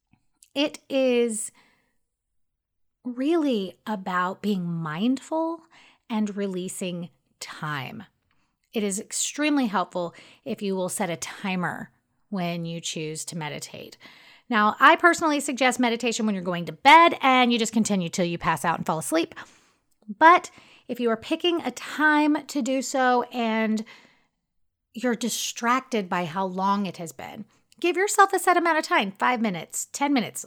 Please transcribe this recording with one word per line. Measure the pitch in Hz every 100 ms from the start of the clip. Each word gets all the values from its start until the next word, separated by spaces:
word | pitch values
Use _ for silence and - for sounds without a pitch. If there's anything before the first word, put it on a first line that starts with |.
| _ _ _ _ _
It | 277 294 - -
is | 269 262 240 240 214 - _ _ _ _ _ _ _ _ _ _ _ _ _ _ _
really | 247 240 277 339 294 220 185 - -
about | 214 190 180 180 190
being | 208 190 170
mindful | 165 160 160 233 262 - 320 330 330 _ - - _ -
and | 220 208 196
releasing | 202 185 185 - 185 175 170 _ _ -
time. | - - 156 143 127 220 196 _ _ _ _ _ _
It | 233
is | 202 190
extremely | - - - - 302 294 240
helpful | 190 180 185 170 - - - 269
if | 208
you | 202 190
will | 180
set | - 185
a | 165
timer | - - 196 185 170 - - _ _ _ -
when | 196 175 175 165
you | 170
choose | - 170 156 156 -
to | 170
meditate. | 151 147 - - - - - - - - -
Now, | 226 208 -
I | 269 339
personally | 349 330 320 285
suggest | 277 240 254 240
meditation | 247 233 247 220 214
when | 196
you're |
going | 180 175 165
to |
bed | 160 269 320 339 339
and | 269 254 247
you | 240
just | 220
continue | 233 208 196 170
till | - 175
you | 170
pass | 180 160 175
out | 170
and | 170
fall | 160
asleep. | - 320 330 - - _ _ _ _ _ 208 202
But | 320 359 - - - - -
if | 247
you | 240
are | 226
picking | - 320 349 339
a | 254
time | 247 - - 302 302 302 302 -
to | 294
do | 247 269
so | 262 269 254 247 -
and | 247 226 220 220 220 220 - _ _ _ _ _ _ _ _ _
you're | 220 247 240
distracted | 233 - - - 233 254 254 226 180
by | 180 175
how | 180 190
long | 185 196 202 190
it | -
has | 165
been, | - - - - _ _ -
give | 339 349
yourself | 403 - 392
a | 370
set | - 349
amount | 339 311
of | 311
time, | 339 196
five | - 247 247
minutes, | 220 170 151 - -
ten | - 285
minutes, | 277 185 -